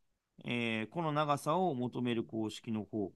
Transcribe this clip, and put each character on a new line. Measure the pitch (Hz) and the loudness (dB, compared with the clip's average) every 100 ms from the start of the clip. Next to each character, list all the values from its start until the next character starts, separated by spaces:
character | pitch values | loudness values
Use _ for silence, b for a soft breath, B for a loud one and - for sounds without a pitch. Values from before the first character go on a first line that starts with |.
| _ _ _ - - | _ _ _ -12 -4
え | 120 117 113 110 | 0 0 0 -2
ー、 | |
こ | 170 | -2
の | 160 | 0
長 | 147 147 143 | 2 2 2
さ | 151 170 | 2 2
を | 185 127 | 2 0
求 | 123 127 | -2 0
め | 123 113 | 0 0
る | |
公 | 117 110 110 | 0 -2 -2
式 | - - | -4 -4
の | 107 98 | -4 -2
方 | 110 92 | -2 -2